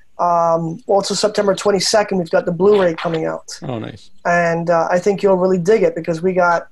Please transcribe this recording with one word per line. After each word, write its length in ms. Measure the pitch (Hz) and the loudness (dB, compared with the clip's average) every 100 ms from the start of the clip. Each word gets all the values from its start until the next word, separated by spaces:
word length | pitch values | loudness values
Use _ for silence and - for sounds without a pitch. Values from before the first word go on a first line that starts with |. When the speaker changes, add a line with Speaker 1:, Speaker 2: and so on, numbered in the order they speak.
| - - | -20 -4
Speaker 1:
Um, 640 | 175 170 170 165 165 160 - | 0 2 2 0 -2 -8 0
also, 280 | 196 196 | 0 0
September 400 | 196 208 208 196 | -2 -2 0 0
twenty-second, 640 | 185 208 196 - 214 202 190 | 0 0 0 2 0 0 -4
we've 120 | 165 | -2
got 140 | 185 | -2
the 80 | 180 | -2
Blu-ray 420 | 165 196 208 175 | 2 4 4 2
coming 300 | 160 175 160 | 0 -4 -4
out. 340 | 160 160 - - | -4 -8 -12 -14
Speaker 2:
Oh, 160 | 135 117 | -10 -8
nice. 320 | 117 - - - | -10 -14 -20 -10
Speaker 1:
And, 460 | 180 175 170 170 170 | -2 0 0 -2 0
uh, 160 | 165 160 | 0 2
I 80 | 180 | 0
think 240 | 208 190 | 0 0
you'll 140 | 196 185 | 2 2
really 220 | 190 185 | 2 0
dig 240 | 165 220 | 2 4
it 120 | 170 | 2
because 280 | 170 160 160 | 0 -6 -2
we 100 | 185 | 0
got, 360 | 180 175 170 - | 2 2 0 -4